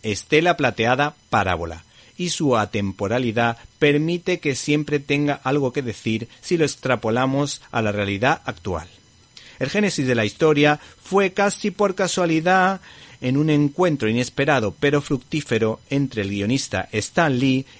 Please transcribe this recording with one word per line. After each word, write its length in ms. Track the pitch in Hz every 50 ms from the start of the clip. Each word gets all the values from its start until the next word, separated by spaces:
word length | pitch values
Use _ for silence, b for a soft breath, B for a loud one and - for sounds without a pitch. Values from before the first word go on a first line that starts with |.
| -
Estela 540 | 107 - - - - 156 151 165 175 170 -
Plateada 580 | 143 123 104 - 113 117 127 131 143 147 - _ _ _
Parábola, 560 | - 110 98 92 90 85 85 82 82 85 - b b b b b b b
y 140 | 180 170
su 260 | - - 160 139 123 110
atemporalidad 1000 | 104 98 - 107 101 98 95 - 104 98 113 127 127 117 104 117 117 117 117 B B B B -
permite 640 | 151 147 143 147 156 165 175 175 - 185 180 170
que 120 | - 147 131
siempre 460 | - - 147 147 151 147 147 147 143
tenga 400 | 143 - 143 143 147 143 143 - -
algo 260 | 131 143 147 139 123
que 100 | - 147
decir 460 | 131 120 101 - - 120 110 110 117 - B B
si 160 | B - 180 165
lo 80 | 156
extrapolamos 960 | 139 - - - 131 127 107 - - 113 123 131 135 135 139 147 143 - - B B
a 100 | B 120
la 120 | 110 104 101
realidad 480 | 104 101 98 101 98 113 135 160 - -
actual. 460 | - 123 - - 104 90 80 78 - - - _ _ _ _ _ _ _ B B B B B
El 100 | 131 131
génesis 360 | - 208 214 190 - - 139
de 100 | 127 123
la 100 | 113 110
historia 560 | 104 - - 156 156 151 143 147 147 151 147 B B B B
fue 300 | - - 185 196 196 185
casi 400 | 185 - 202 202 - - - 208
por 240 | 185 - 208 196 185
casualidad 840 | - 190 175 - 190 180 170 160 160 160 180 185 190 185 190 196 185 B B B B B B B B
en 140 | B 127 131
un 140 | 143 151 156
encuentro 580 | 151 147 147 143 143 - 185 180 151 - 107 107
inesperado 680 | 113 120 123 - - - 139 147 147 131 110 101 - -
pero 220 | - 143 147 143
fructífero 800 | - - 143 127 - - - 151 - - 120 110 110 110 113 - - -
entre 320 | 139 139 143 127 - 110
el 80 | 101 98
guionista 580 | 101 101 101 107 127 135 - - - 92 92 - -
Stan 440 | 110 101 - - 180 170 151 131 123
Lee 280 | 135 135 131 131 135 B B